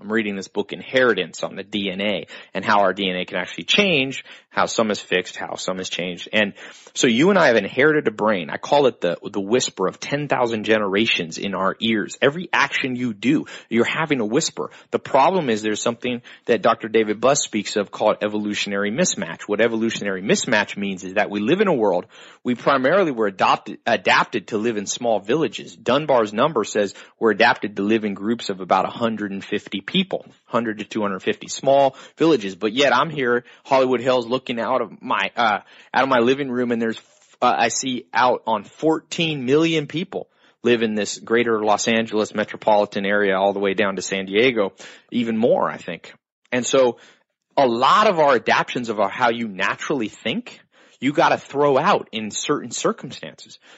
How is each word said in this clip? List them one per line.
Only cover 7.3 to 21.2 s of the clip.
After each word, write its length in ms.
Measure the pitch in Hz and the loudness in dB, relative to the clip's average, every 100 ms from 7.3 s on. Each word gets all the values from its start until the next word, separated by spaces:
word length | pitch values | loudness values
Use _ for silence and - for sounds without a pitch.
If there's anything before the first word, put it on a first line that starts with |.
| 196 | 4
I 100 | 151 | 4
have 80 | 113 | 4
inherited 520 | - - 151 151 143 | 0 0 2 2 0
a 20 | |
brain. 380 | 107 107 98 73 | 0 0 0 -4
I 80 | - | -8
call 300 | - 147 131 | 0 4 4
it 160 | - | 2
the, 160 | 87 82 | -4 -4
the 200 | - 104 | -6 -6
whisper 440 | 98 127 - - 110 | 0 0 0 -2 -4
of 140 | - | -4
ten 260 | - 143 147 | -6 -6 -2
thousand 380 | 135 120 113 | -2 0 -2
generations 720 | 104 110 101 98 113 - 82 - | 0 2 2 0 2 0 -2 -6
in 180 | 98 | -6
our 220 | 92 95 - | -2 -2 -2
ears. 360 | 113 110 82 - | -2 0 -2 0
Every 260 | 131 160 180 | 0 0 -2
action 460 | 117 139 - 135 123 | 0 0 -2 -4 -4
you 160 | 123 | -4
do, 320 | 101 117 107 - - - | -2 0 0 -2 -14 -2
you're 160 | 113 | 0
having 360 | 117 - 160 135 | 0 0 -2 -2
a 40 | |
whisper. 460 | 107 131 - - 71 - - | 0 0 -2 -6 -10 -10 -6
The 80 | - | -6
problem 520 | - 135 151 190 139 | 2 4 4 4 0
is 100 | 107 | 0
there's 220 | 107 104 | -2 -2
something 400 | 123 117 123 120 - - - | -2 -4 -6 -6 -10 -10 0
that 160 | 113 | 2
Doctor 260 | 117 117 113 | 4 2 2
David 320 | 110 107 104 | 2 2 2
Buss 220 | 123 139 | 2 2
speaks 340 | - 110 98 107 | 0 -4 -2 -2
of 140 | 98 | -4
called 260 | - 107 95 | 0 0 2
evolutionary 680 | 104 107 104 101 - 101 101 | -2 -2 -4 -4 -4 -2 -2
mismatch. 520 | 104 185 - 82 - | 0 -2 -2 -6 -8
What 180 | - 101 | -4 0
evolutionary 640 | 117 113 113 - 101 95 | 0 0 -2 -4 -6 -4
mismatch 560 | 101 208 - 110 98 - | -2 -2 0 0 0 -4
means 260 | 101 92 | -6 -6
is 100 | 92 | -4
that 140 | 98 | -2